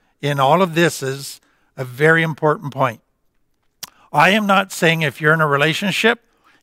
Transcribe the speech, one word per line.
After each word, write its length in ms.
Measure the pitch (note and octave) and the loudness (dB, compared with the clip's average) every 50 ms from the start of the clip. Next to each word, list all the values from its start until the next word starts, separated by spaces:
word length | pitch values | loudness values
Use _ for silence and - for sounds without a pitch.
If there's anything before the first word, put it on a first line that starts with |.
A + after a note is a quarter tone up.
| _ _ _ _ | _ _ _ _
in 180 | - C#3+ C#3+ C#3 | -6 -4 -2 0
all 220 | C3+ C3+ D#3 F3+ | 2 2 4 2
of 140 | F#3+ E3+ D#3 | 2 0 0
this 260 | E3 E3+ D#3 - - | 2 0 0 0 -4
is 400 | C#3 C3+ C3+ C#3 C#3 - - - _ _ _ _ _ _ _ | -6 -8 -8 -10 -12 -16 -18 -20 _ _ _ _ _ _ _
a 80 | B2+ C3 | -12 -12
very 380 | B2+ B2 B2 D3+ D#3+ E3 E3 | -12 -4 0 2 2 4 2
important 500 | D#3+ D#3+ D3 - D#3+ D3+ D3+ - D#3 C#3 | 0 -2 -2 -2 0 0 0 -2 -6 -8
point. 300 | A#2+ C3+ C3+ B2 A2 - _ _ _ _ _ _ _ _ _ _ _ _ _ _ _ _ - - _ _ _ _ - | -4 -2 -2 -2 -4 -8 _ _ _ _ _ _ _ _ _ _ _ _ _ _ _ _ -20 -20 _ _ _ _ 0
I 160 | D3 D#3+ F#3 | 2 4 4
am 160 | G3+ A3 G#3 | 4 2 2
not 260 | G3 F#3+ G3 G3 F#3+ | 2 2 0 0 -2
saying 300 | - - F#3 D#3+ E3 E3 | -4 0 0 0 2 0
if 180 | D#3+ C#3+ - - | -2 -4 -4 -2
you're 140 | D#3 D3+ D#3+ | 0 2 2
in 80 | D#3+ | 2
a 60 | D#3 | 2
relationship, 720 | D3 C#3+ C#3 D3 D#3 D3+ - G3+ F#3+ - - - A3+ A#3+ - _ _ _ _ _ _ _ _ | 0 0 0 0 0 -2 -2 -4 -4 -2 0 0 0 0 -2 _ _ _ _ _ _ _ _